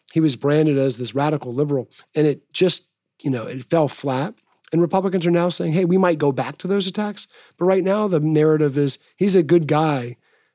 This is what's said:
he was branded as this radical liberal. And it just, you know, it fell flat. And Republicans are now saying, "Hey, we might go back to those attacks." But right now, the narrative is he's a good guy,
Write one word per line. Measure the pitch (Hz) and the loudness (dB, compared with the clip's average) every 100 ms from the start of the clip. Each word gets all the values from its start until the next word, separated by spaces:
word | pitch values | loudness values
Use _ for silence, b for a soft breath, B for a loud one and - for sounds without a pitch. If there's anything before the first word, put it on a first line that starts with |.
| _ | _
he | 160 | 0
was | 160 123 | 0 0
branded | 139 147 156 135 | 0 2 2 2
as | 135 120 | 0 -2
this | 120 | -6
radical | 123 147 151 131 | -2 -2 -2 -4
liberal. | 120 147 139 117 b b | -4 -2 -2 -4 b b
And | 156 151 | 0 0
it | 139 _ | 0 _
just, | - 185 - - _ _ _ | -2 0 0 -8 _ _ _
you | 143 | -6
know, | 127 110 | -4 -6
it | 131 | -12
fell | 123 165 147 | -2 0 0
flat. | - 143 131 160 - _ _ _ | -2 -4 -4 -4 -8 _ _ _
And | 160 | 0
Republicans | 170 190 190 185 165 | 0 0 0 -2 0
are | |
now | 170 175 | 0 0
saying, | 170 175 | -2 -2
"Hey, | 156 | 0
we | 180 185 | 2 2
might | 185 160 | 2 2
go | 143 | 0
back | 131 123 143 | -2 -6 -8
to | 180 | -4
those | 202 190 | -2 -2
attacks." | 185 208 208 - b b - | -6 -6 -8 -16 b b -4
But | 175 | 0
right | 190 | 2
now, | 180 208 214 | 2 0 0
the | 170 | 0
narrative | 151 151 156 156 147 135 | 2 2 4 2 2 0
is | 143 - b - | -2 -4 b -2
he's | 196 185 | 2 2
a | |
good | 147 175 151 | 4 2 4
guy, | 151 156 143 120 123 _ _ _ | 2 2 0 -4 -12 _ _ _